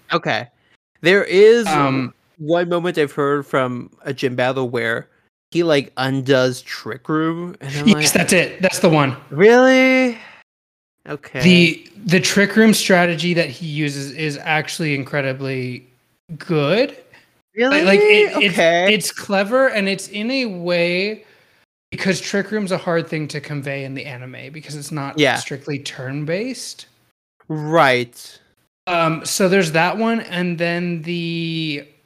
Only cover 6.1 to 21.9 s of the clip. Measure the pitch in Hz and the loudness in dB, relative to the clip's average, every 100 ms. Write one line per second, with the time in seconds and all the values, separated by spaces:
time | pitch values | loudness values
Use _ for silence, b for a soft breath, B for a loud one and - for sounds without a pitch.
6.1 | 135 131 131 127 123 - - - 123 - | -2 2 2 2 -2 -10 -14 -12 -12 -6
7.1 | 156 160 165 175 - 139 139 147 151 151 | -4 -2 -6 -10 -14 -10 0 2 4 2
8.1 | 196 175 185 147 - 185 - 180 156 135 | 0 2 2 2 0 -2 2 4 4 2
9.1 | 127 - 139 208 240 262 262 262 262 254 | -2 -6 4 6 8 6 6 4 4 2
10.1 | 226 B B _ _ _ _ _ _ - | -2 B B _ _ _ _ _ _ -14
11.1 | 147 - 131 156 175 170 156 - - 202 | -14 -10 0 4 6 6 2 -12 -10 0
12.1 | 180 - 196 202 214 220 208 - 180 175 | 0 2 2 2 4 6 4 4 4 4
13.1 | 165 170 170 156 123 165 147 151 143 139 | 0 0 0 -2 -4 -8 -4 -4 -4 -8
14.1 | 151 156 143 165 156 147 - 160 139 127 | -6 -6 -6 -2 -2 -2 -4 -4 -4 -4
15.1 | 147 135 131 135 131 127 123 - _ _ | -4 -4 -4 -6 -6 -8 -10 -16 _ _
16.1 | _ - 156 - 160 143 202 285 - - | _ -18 -14 -4 0 2 0 0 -4 -20
17.1 | b b _ _ 208 254 294 196 202 214 | b b _ _ -2 0 2 4 4 6
18.1 | 208 381 202 202 190 165 170 185 208 - | 6 4 2 0 2 2 4 2 0 -2
19.1 | - - 196 202 254 262 214 196 196 - | -8 -4 -2 0 0 0 0 -4 -4 -8
20.1 | 208 220 269 247 180 170 175 175 180 202 | -8 -4 -4 -6 -6 -2 0 0 -2 -4
21.1 | 214 b b b b b _ _ | -8 b b b b b _ _